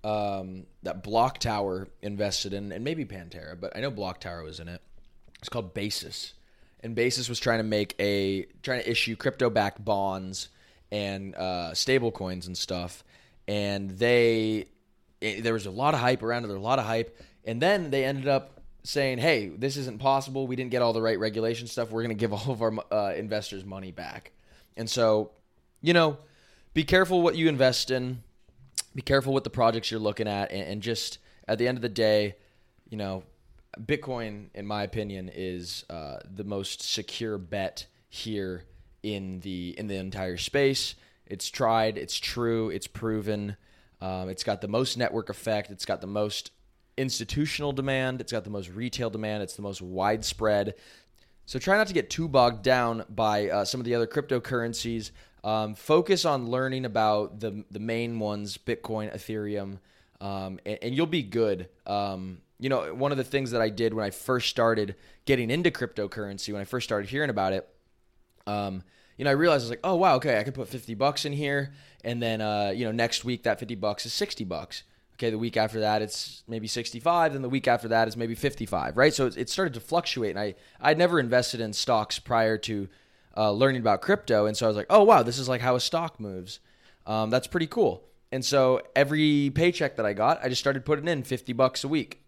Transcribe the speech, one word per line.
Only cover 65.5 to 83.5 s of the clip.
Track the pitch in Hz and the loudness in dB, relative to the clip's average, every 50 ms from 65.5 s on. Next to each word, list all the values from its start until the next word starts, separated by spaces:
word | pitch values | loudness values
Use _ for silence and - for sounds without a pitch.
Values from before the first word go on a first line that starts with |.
| 131 170 180 175 | 0 2 2 0
cryptocurrency, | - - 127 117 - - 104 95 - 113 104 101 98 95 - - 104 | 0 0 -6 -6 -4 -6 -6 -6 -6 -8 -8 -8 -8 -10 -8 -8 -6
when | 101 | -6
I | 98 | -6
first | - - 123 117 | -4 -4 -6 -2
started | - 110 104 101 95 | 0 -2 -2 -2 -2
hearing | 123 143 151 139 | -2 -2 -2 0
about | 113 104 95 95 | 0 0 2 2
it, | 95 95 - _ _ _ _ _ _ _ _ _ _ _ _ _ _ _ _ | 0 -2 -4 _ _ _ _ _ _ _ _ _ _ _ _ _ _ _ _
um, | 101 104 101 101 98 95 92 - _ _ _ _ _ _ | -4 -4 -2 -2 -4 -6 -8 -12 _ _ _ _ _ _
you | - 131 | -2 2
know, | 143 | 2
I | 135 | 4
realized, | 143 165 175 156 139 117 | 4 6 4 4 4 2
I | |
was | 113 | -2
like, | 120 - - | -6 -4 -2
"Oh, | 180 185 | 0 2
wow, | 170 190 180 143 | 4 6 6 6
okay, | 120 - 151 120 104 | 4 4 2 2 2
I | 104 | 2
could | 139 131 | -2 -6
put | 135 120 - | -8 -10 -8
fifty | - 123 - - 113 | -10 -12 -10 -10 -2
bucks | 104 131 143 143 - - | 0 0 0 0 0 -4
in | 147 143 | -4 -4
here, | 143 147 143 143 143 139 139 139 - - - - _ - | -2 -2 0 0 -2 -2 -4 -10 -18 -20 -20 -20 _ -6
and | 113 120 117 | -6 -4 -2
then, | 120 113 113 110 | -2 -2 0 0
uh, | 107 107 104 104 104 101 98 | 0 0 0 0 0 0 0
you | 113 123 | 0 -2
know, | 110 | -2
next | 110 117 117 117 - - - | 0 0 0 0 0 -4 -2
week | 123 123 117 - | -4 -4 0 0
that | 117 104 - | 0 0 0
fifty | 120 107 117 | -4 -8 -6
bucks | 95 104 104 104 - - | -2 -2 -2 -2 -2 -6
is | 113 - | -6 -2
sixty | - 208 202 - - 113 | -2 -2 -4 -4 -8 -6
bucks." | 90 87 78 87 - - - - _ _ _ _ _ _ | -6 -4 -6 -6 -10 -14 -16 -16 _ _ _ _ _ _
Okay, | - 123 117 | -4 -2 -2
the | 110 | -2
week | 107 117 117 - | -2 -4 -2 2
after | 113 110 107 110 113 | 0 0 2 0 0
that, | 107 107 107 107 | 2 2 2 2
it's | 107 104 - - - - - - _ | 0 -2 -4 -8 -8 -10 -12 -18 _
maybe | - 113 113 107 | -10 -8 -8 -6
sixty-five, | 107 - 120 113 - - 117 117 170 170 175 165 160 139 | -4 -4 -4 -6 -6 -10 0 2 4 4 6 4 2 2
then | 139 | -2
the | 131 123 | -2 0
week | 131 135 - | -2 2 4
after | 127 120 117 117 113 | 4 4 4 2 2
that | 113 113 113 | 4 4 4
is | 110 107 | 2 0
maybe | 117 117 113 117 | -4 -4 -4 -4
fifty-five, | - - 139 - - 117 - 101 85 65 62 78 | -2 -2 -2 -2 -2 -6 -2 -2 -2 -2 0 4
right? | 113 135 156 156 | 6 6 6 6
So | - 135 | 4 0
it, | 120 90 | 0 0
it | - 120 - | -4 -6 -4
started | - - 190 160 120 | -2 -2 -2 -2 -2
to | 113 | -6
fluctuate, | - - 156 175 175 - - 131 113 101 | -6 -2 -2 0 0 -2 -4 -2 -2 -2
and | 85 98 | -2 -2
I, | 107 104 92 - - - _ - | -4 -4 -6 -8 -20 -20 _ 2
I'd | 123 143 156 | 4 4 6
never | 156 175 175 175 156 | 6 6 6 6 4
invested | 127 117 123 123 120 - - 113 | 4 6 4 4 4 2 -2 -4
in | 117 107 101 | -4 -4 -2
stocks | - - - 120 110 107 - - | -2 2 4 4 4 4 0 -4
prior | - - - 123 113 113 110 110 107 | -8 -2 2 4 4 6 4 2 0
to, | - - 110 101 98 92 - _ _ _ _ _ _ _ _ | -2 -4 -4 -4 -4 -6 -10 _ _ _ _ _ _ _ _
uh, | - 110 107 | 2 2 2